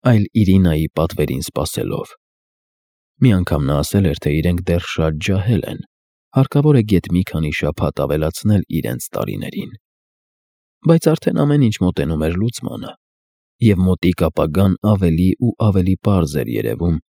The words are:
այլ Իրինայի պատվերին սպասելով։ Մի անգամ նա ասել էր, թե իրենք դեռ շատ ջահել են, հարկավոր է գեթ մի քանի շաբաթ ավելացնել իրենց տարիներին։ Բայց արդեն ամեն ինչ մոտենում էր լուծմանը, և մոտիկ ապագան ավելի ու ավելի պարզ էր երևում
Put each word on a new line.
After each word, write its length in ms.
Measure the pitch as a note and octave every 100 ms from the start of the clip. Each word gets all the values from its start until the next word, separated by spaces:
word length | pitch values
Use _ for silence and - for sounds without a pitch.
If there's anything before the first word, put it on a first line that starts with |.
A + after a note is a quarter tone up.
այլ 200 | C3 A2+ G#2
Իրինայի 560 | A#2 F#2+ F#2+ F2+ D#2 D#2+
պատվերին 520 | - D#2+ - D2 C2
սպասելով։ 680 | - - D2 - G1+ - - - _ _ _ _ _ _ _ _ _ _
Մի 100 | C3
անգամ 320 | F#2+ F2 D2+
նա 120 | C2+ D2
ասել 280 | D2 G2+ F2+
էր, 120 | C#2+
թե 100 | D2+
իրենք 300 | D2+ F2 F2
դեռ 220 | F#2 E2+ -
շատ 300 | - D#2+ D2+
ջահել 440 | - F#2+ F#2+ A2
են, 160 | - - - _ _ _ _
հարկավոր 420 | - C3+ C#3+ D3+ C#3
է 40 |
գեթ 240 | G#2+ F#2 -
մի 140 | F2
քանի 260 | F#2+ D#2+ D#2
շաբաթ 520 | - D2 D2+ D2 -
ավելացնել 600 | C#2 D2 D#2 - G#2 G2+ -
իրենց 400 | D#2+ A1+ B1 -
տարիներին։ 640 | - - G1+ - - - - _ _ _ _ _ _ _ _ _ _
Բայց 240 | D#3+ E3 -
արդեն 320 | D#3+ - -
ամեն 220 | D3 D3
ինչ 120 | A#2+ A2
մոտենում 460 | F2+ - C#2+ D#2
էր 140 | D#2 F2
լուծմանը, 560 | A2+ - - A#1+ - - _ _ _ _ _ _
և 220 | A2+ F#2
մոտիկ 400 | F#2 F2+ F2 F2+
ապագան 540 | E2 - D#2 E2 G2 F#2
ավելի 440 | G#2 G2+ F2+ E2 F#2 -
ու 160 | A#2+ -
ավելի 380 | A2 F#2+ F#2 F#2+
պարզ 360 | G#2+ F#2+ D#2+ C#2+
էր 120 | A1+
երևում 480 | A1 A1 A#1 E2+ D#2+